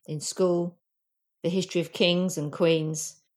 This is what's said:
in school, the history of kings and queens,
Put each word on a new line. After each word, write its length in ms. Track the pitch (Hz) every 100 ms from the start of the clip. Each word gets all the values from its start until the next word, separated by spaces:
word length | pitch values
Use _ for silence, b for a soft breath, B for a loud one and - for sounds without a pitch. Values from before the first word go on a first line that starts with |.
| -
in 140 | 151
school, 580 | - - 185 175 175 - _ _ _ _ _ _
the 60 | 165
history 320 | 185 180 175
of 120 | 165
kings 440 | - 180 175 185 -
and 140 | 165
queens, 680 | - 170 160 156 156 - - _